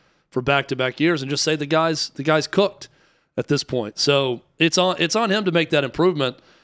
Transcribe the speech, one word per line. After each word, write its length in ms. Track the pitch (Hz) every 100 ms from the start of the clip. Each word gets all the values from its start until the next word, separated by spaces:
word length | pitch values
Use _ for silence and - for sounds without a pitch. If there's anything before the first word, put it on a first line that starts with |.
| _ _ _
for 120 | 127
back-to-back 580 | 127 143 139 131 127 123
years 220 | 160 160
and 80 | 135
just 120 | 143
say 120 | 156 156
the 100 | 143
guy's, 440 | 160 165 156 -
the 140 | -
guy's 220 | 139 156 -
cooked 440 | - 202 - - _ _ _ _ -
at 100 | -
this 160 | 143
point. 340 | - 131 107 -
So 440 | 143 139 135 120 _ -
it's 200 | 165 180
on, 180 | 180 170
it's 160 | 165 220
on 160 | 226
him 140 | 208 190
to 60 |
make 200 | 170 160
that 120 | 151
improvement. 540 | 135 - 180 151 131 127 _ _